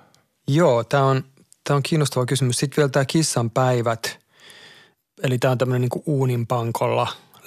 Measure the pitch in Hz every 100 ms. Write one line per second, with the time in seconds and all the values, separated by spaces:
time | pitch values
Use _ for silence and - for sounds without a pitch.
0 | _ _ _ _ - 143 151 120 113 143
1 | 135 131 - _ _ _ - 143 131 160
2 | 139 127 120 131 127 120 143 147 143 143
3 | 131 165 156 127 117 131 127 123 117 113
4 | - - _ _ - - - - _ _
5 | _ - 139 123 131 123 127 127 123 -
6 | - 139 131 120 113 123 117 - 123 117
7 | 120 - - -